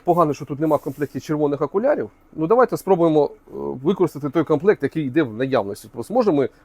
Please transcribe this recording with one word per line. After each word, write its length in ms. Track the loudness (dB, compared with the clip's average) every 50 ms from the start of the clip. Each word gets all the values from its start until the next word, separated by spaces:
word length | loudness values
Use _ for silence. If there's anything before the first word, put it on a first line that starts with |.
| 0
погано, 300 | 2 4 4 4 2 0
що 120 | -4 -6
тут 140 | -10 -6 -2
нема 160 | 0 0 0
в 60 | 0
комплекті 380 | -2 -4 -6 -6 -6 -6 -6 -10
червоних 420 | -6 -4 -2 -2 -2 -2 -2 -2
окулярів. 480 | -4 -2 -2 -2 0 0 0 -2 -4 -8 _ _ _ _ -8
Ну, 140 | -4 0
давайте 300 | 2 4 4 4 2 0
спробуємо, 480 | -4 0 0 2 4 4 4 4 4 2
е, 260 | 2 -2 -12 _ -16 -12 -10 -8 -8 -8 -4 -2
використати 460 | -2 0 2 0 0 0 -4 -6 -2
той 140 | 0 0 0
комплект, 400 | 2 0 0 2 0 0 0 -2
який 220 | -4 -4 -4 -4
йде 180 | -2 0 0 0
в 100 | 0 -2
наявності. 560 | -6 -4 0 0 0 0 -2 -8 -12 -14 -16 -14
Тобто 140 | -12 -8
зможемо 300 | -2 0 0 2 2 2
ми 120 | 2 0 -2 _ _